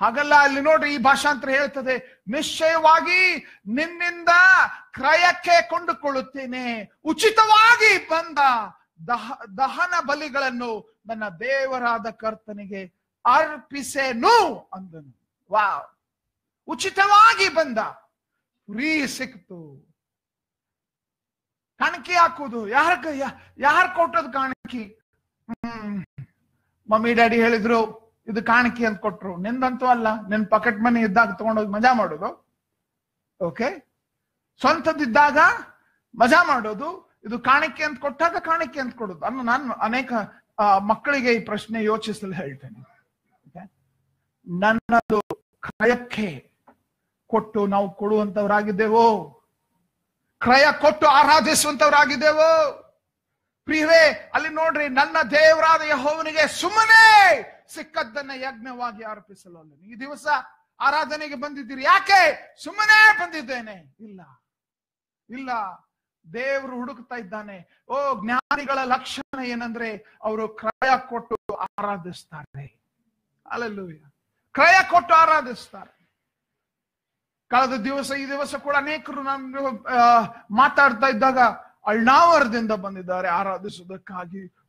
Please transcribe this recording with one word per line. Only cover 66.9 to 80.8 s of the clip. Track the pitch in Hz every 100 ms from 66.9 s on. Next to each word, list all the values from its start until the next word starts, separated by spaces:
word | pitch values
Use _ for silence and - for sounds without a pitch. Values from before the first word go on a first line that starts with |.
| 247 - 247
ಇದ್ದಾನೆ. | 185 214 208 190 - _ -
ಓ, | 269 277 208
ಜ್ಞಾನಿಗಳ | 214 254 - 285 269 269
ಲಕ್ಷಣ | 254 254 - - - 262
ಏನಂದ್ರೆ | 247 240 240 226 226 208 _ _
ಅವರು | 220 220 214
ಕ್ರಯ | 220 220 - 262 254 -
ಕೊಟ್ಟು | 240 233 226 -
ಆರಾಧಿಸ್ತಾರೆ. | - 185 - 202 196 175 - - 156 143 139 139 _ _ _ _ _ _ _ -
ಹಲ್ಲೆಲೂಯಾ, | 233 233 202 180 156 _ _ _ _ _
ಕ್ರಯ | 269 330 381 370
ಕೊಟ್ಟು | 349 349
ಆರಾಧಿಸ್ತಾರೆ. | 320 320 311 254 233 - 196 - _ _ _ _ _ _ _ _ _ _ _ _ _ _ _ _
ಕಳೆದ | 240 262 254
ದಿವಸ, | 233 277 233
ಈ | 277 269
ದಿವಸ | 277 285
ಕೂಡ | 285 285 285
ಅನೇಕರು | 285 302 - 254
ನಾನು, | 269 269 262 269 269 214
ಆ, | - 247 240 233 208 - -
ಮಾತಾಡ್ತಾ | 214 285 285